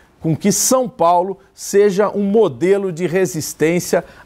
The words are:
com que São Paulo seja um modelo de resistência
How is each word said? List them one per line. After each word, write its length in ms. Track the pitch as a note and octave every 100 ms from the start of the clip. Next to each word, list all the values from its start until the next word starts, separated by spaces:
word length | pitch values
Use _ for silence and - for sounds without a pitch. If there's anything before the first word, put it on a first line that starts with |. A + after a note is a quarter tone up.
| _ _
com 160 | D#3+ D3+
que 160 | G3+
São 360 | G3+ - C4 B3
Paulo 500 | - E3+ F3 F#3+ F#3+ _
seja 560 | - - G3+ G#3 F#3 G3+
um 140 | G3+
modelo 680 | G3 A3+ F#3+ A#2+ F3 G3+ G3
de 140 | D#3+ F3+
resistência 960 | F#3 F#3 D#3 - - D#3 F3 - F3+ - -